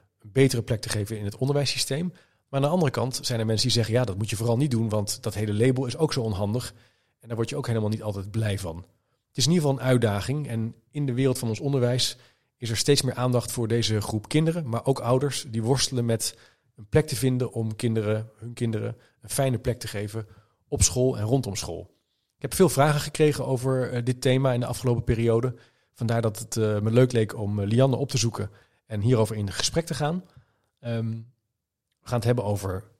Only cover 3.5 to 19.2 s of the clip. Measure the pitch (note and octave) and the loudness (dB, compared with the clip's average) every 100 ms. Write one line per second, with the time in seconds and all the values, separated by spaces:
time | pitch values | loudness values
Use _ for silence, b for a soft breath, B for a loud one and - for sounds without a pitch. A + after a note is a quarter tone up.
3.5 | G#2+ B2+ A#2+ G#2+ A#2 B2 F#2+ A2 G#2 A#2 | 0 2 2 2 2 0 -2 -4 -2 0
4.5 | A#2 D3 A#2 A2+ G#2+ G2+ - A2 G2+ G#2+ | 2 2 0 0 0 -2 -4 -6 -4 -2
5.5 | G#2 B2+ B2+ B2+ - D#3 C#3 A2+ G2 G2+ | 2 2 2 -2 -2 -2 0 -2 -2 -2
6.5 | A#2+ - b b b b b A#2 A2+ A2+ | -2 -6 b b b b b -8 -4 -4
7.5 | C#3+ B2 A2+ G#2+ G#2+ G#2+ G2 G2 A2 G#2+ | -4 -2 0 0 -2 -4 -6 -6 -2 -2
8.5 | F#2+ F2+ E2+ - _ _ _ _ - C3+ | -2 -4 -10 -14 _ _ _ _ -2 2
9.5 | F3 D3 C3+ B2+ B2+ A2+ G2+ G#2+ D3 C3+ | 4 2 2 2 4 4 0 -2 -4 -4
10.5 | A2+ A2+ - _ D3 C#3 A#2+ C3+ B2+ A#2 | -4 -6 -8 _ -6 -2 0 2 0 -2
11.5 | G#2+ C#3+ C#3 A#2+ B2 - - b b b | -2 -2 2 2 2 -2 -4 b b b
12.5 | _ A2+ G#2+ - C#3+ B2+ - B2+ B2 - | _ -6 0 2 2 2 0 2 2 0
13.5 | - A2+ A#2 A2 G#2+ - A2 - D3+ D#3+ | -2 0 2 2 0 0 -4 0 2 2
14.5 | E3+ C#3 A2+ - C3 A2+ C3 C#3+ - C3 | 0 -2 -2 0 0 2 2 2 -4 -6
15.5 | A2+ A2+ C3 - B2+ A#2 A2+ - b b | -2 2 2 0 0 0 0 -2 b b
16.5 | b b - G#2 D#3 D3+ A#2 C3 B2+ A#2+ | b b -20 0 2 2 0 0 0 -2
17.5 | A#2 A2 G#2+ A#2+ A2 G#2 A2 A2 - A#2 | -4 -4 -2 -2 0 0 0 -4 -12 -14
18.5 | A#2 A#2 A2 A2 A2+ b b | -4 -2 -2 -4 -8 b b